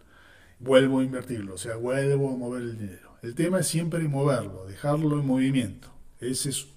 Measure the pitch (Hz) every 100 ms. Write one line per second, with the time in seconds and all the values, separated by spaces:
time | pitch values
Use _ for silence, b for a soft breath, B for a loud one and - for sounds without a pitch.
0 | b b b b b - 120 131 135 131
1 | 131 127 107 117 98 92 120 113 123 135
2 | 139 139 135 127 123 123 120 110 104 90
3 | - - 117 120 170 185 160 160 170 165
4 | 156 139 143 127 98 95 95 98 143 147
5 | 156 147 139 131 131 135 107 92 - -
6 | - - 120 131 143 131 -